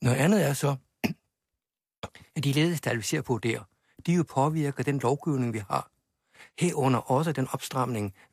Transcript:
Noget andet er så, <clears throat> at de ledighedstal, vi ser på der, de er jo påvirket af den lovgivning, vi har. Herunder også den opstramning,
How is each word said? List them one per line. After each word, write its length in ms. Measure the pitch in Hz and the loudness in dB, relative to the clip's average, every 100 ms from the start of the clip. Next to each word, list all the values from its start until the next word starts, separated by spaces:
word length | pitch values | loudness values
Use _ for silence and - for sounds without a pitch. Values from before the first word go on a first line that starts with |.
Noget 160 | 123 131 | 0 4
andet 280 | 160 214 143 | 4 4 2
er 80 | |
så, 220 | 139 143 135 _ _ | 0 0 -2 _ _
<clears throat> 1300 | - - _ _ _ _ _ _ _ _ - - - - | -6 -6 _ _ _ _ _ _ _ _ -18 -18 -10 -4
at 80 | |
de 80 | 139 | 0
ledighedstal, 460 | 139 165 165 123 117 | 2 2 0 -2 -4
vi 40 | |
ser 180 | 104 151 | -2 -4
på 160 | - 117 | -2 -2
der, 160 | 117 - - _ _ - - | -2 -4 -8 _ _ -6 0
de 60 | |
er 40 | 175 | 2
jo 80 | |
påvirket 560 | 151 135 143 160 143 139 | 2 2 2 2 -2 -2
af 60 | 127 | -2
den 140 | 139 | 0
lovgivning, 540 | 120 143 170 135 120 | 0 0 0 0 0
vi 80 | 110 95 | -4 -4
har. 220 | 69 - _ _ _ _ - - - | -4 -6 _ _ _ _ -20 -20 -4
Herunder 400 | 175 - 131 120 | -2 2 2 2
også 320 | - 131 165 | 2 0 0
den 160 | 139 127 | -2 -4
opstramning, 600 | - - 135 127 113 104 - _ | -6 -6 -4 -2 -2 -6 -8 _